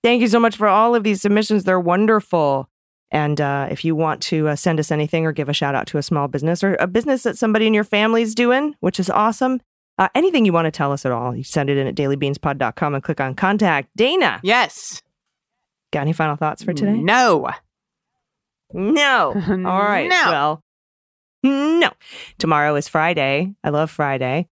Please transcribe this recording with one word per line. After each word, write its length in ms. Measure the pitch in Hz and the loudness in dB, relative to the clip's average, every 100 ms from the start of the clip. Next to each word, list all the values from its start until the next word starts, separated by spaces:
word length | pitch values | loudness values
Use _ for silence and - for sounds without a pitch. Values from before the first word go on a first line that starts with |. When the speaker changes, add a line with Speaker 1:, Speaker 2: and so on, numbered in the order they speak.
Speaker 1:
Thank 180 | 233 240 | 4 4
you 80 | 233 | 4
so 120 | 233 | 4
much 160 | 233 208 | 2 2
for 100 | 214 | 2
all 280 | 196 233 | 4 4
of 100 | 240 | 2
these 160 | 214 196 | 0 0
submissions. 440 | 208 208 214 214 | 2 2 2 0
They're 140 | 185 185 | 2 0
wonderful. 880 | 175 180 214 220 - 170 147 135 131 _ _ _ _ | 2 2 4 2 2 0 2 0 -4 _ _ _ _
And, 300 | 151 147 147 | -2 0 0
uh, 280 | 143 139 135 | -2 -2 -4
if 140 | - | -4
you 100 | 160 | -2
want 280 | 156 160 147 | 0 0 -2
to, 240 | - 160 151 | -2 -2 0
uh, 80 | 147 | 0
send 240 | 180 160 | -2 -2
us 100 | 151 | 0
anything 360 | 151 151 165 160 | -2 0 0 -2
or 60 | |
give 160 | 151 143 | -2 -4
a 60 | |
shout 200 | 143 143 | -2 0
out 120 | 139 - | -2 -2
to 100 | 147 | -6
a 40 | |
small 260 | - 151 143 | -2 -2 -2
business 360 | 139 156 170 | -2 -2 0
or 120 | 196 185 | 0 0
a 60 | 180 | 0
business 360 | 196 269 262 | -2 0 -2
that 160 | 233 - | -2 -2
somebody 280 | 220 214 220 | 0 2 2
in 80 | |
your 100 | 214 | 2
family's 500 | 208 208 220 226 226 | 2 0 2 2 0
doing, 400 | 220 240 254 302 294 | 0 2 2 0 -4
which 180 | 180 - | -4 -2
is 120 | 185 | -2
awesome, 500 | - 214 220 262 254 _ _ _ - | 0 0 0 -2 -2 _ _ _ -2
uh, 100 | 190 | 0
anything 300 | 254 370 320 | 2 2 4
you 80 | 214 | 4
want 140 | 170 160 | 2 0
to 40 | |
tell 220 | - 143 | -2 -2
us 120 | 139 | -2
at 80 | 131 | -2
all, 240 | 120 123 120 | -2 -4 -6
you 80 | |
send 240 | 127 160 139 | -4 -2 0
it 80 | 139 | 0
in 100 | 135 | -2
at 80 | |
dailybeanspod 640 | - 139 139 139 143 151 139 | -2 -2 0 -2 -2 -4 -2
dot 180 | - - | -4 -2
com 180 | 151 | -2
and 100 | 143 | -2
click 160 | - 156 | -4 -4
on 140 | 131 | -4
contact. 560 | 123 185 208 202 147 135 | 0 0 2 2 0 -2
Dana. 460 | - 240 370 226 92 | 0 0 2 0 0
Speaker 2:
Yes. 600 | 185 240 208 - - - _ _ _ _ _ _ _ _ _ | 0 2 0 -4 -14 -16 _ _ _ _ _ _ _ _ _
Speaker 1:
Got 80 | 147 | -4
any 120 | 143 | -2
final 220 | 160 156 147 | 0 -2 0
thoughts 260 | 156 - | -4 -4
for 100 | - | -6
today? 220 | 151 202 | -2 0
Speaker 2:
No. 560 | 208 165 240 247 160 127 - _ _ _ _ _ _ _ _ _ _ _ | 0 2 2 4 2 0 -10 _ _ _ _ _ _ _ _ _ _ _
Speaker 1:
No. 600 | 175 196 302 285 247 151 | -6 0 2 2 2 2
Speaker 2:
<laughs> 140 | 202 165 190 180 | 0 -2 -2 0
Speaker 1:
All 160 | 185 | 0
right. 260 | 208 196 - | 0 0 0
Speaker 2:
No. 140 | 359 269 | 2 2
Speaker 1:
Well, 360 | 156 151 156 _ _ _ _ _ _ _ _ | 2 0 -2 _ _ _ _ _ _ _ _
no. 460 | 262 277 294 330 330 - - - - _ | 0 2 0 2 0 -2 -20 -20 -20 _
Tomorrow 360 | 160 151 147 147 | 0 2 2 0
is 120 | - | -4
Friday. 680 | 160 160 165 135 139 185 202 | -2 -2 0 0 -2 -4 -6
I 60 | 160 | -4
love 220 | 147 156 | -2 -2
Friday. 580 | - 143 135 127 143 175 | -2 -4 -2 -2 -4 -6